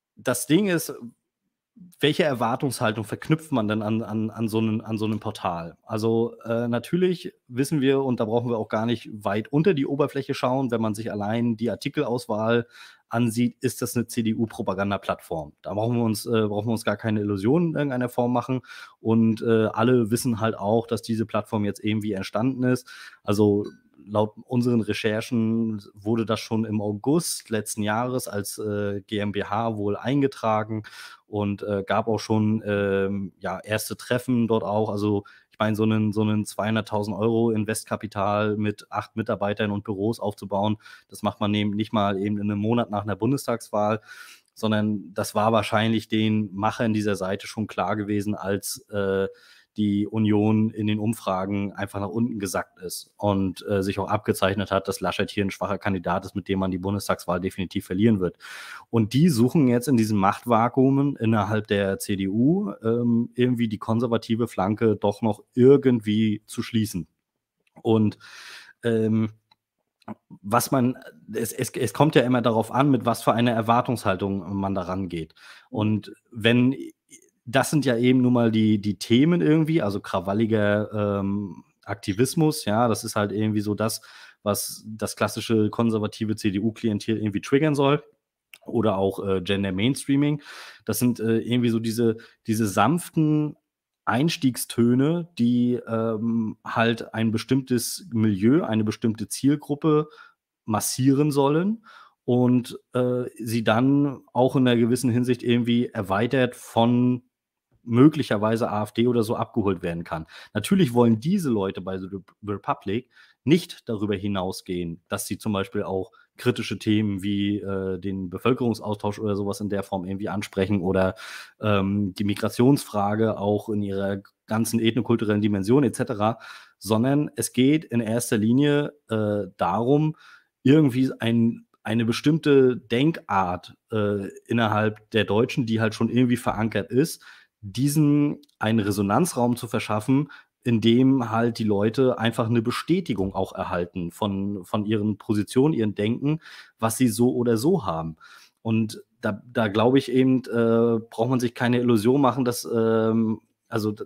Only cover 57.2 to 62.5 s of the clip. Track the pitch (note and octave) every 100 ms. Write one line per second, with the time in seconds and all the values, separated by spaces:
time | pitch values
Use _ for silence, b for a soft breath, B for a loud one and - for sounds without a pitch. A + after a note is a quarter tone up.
57.2 | - F2+ F#2 - F2 G2 - F#2 A2+ G#2
58.2 | F2 - B B B B B A#2 G#2+ C3
59.2 | F3 A2+ B2 E3+ B2+ A#2+ C3+ A#2+ G#2+ G#2
60.2 | G2 - A#2+ A2+ A#2+ - C3 C#3 C#3+ C#3+
61.2 | A2+ A2 G2 A2 G#2 G2+ G2 F#2+ - G2
62.2 | F#2+ G#2+ C3+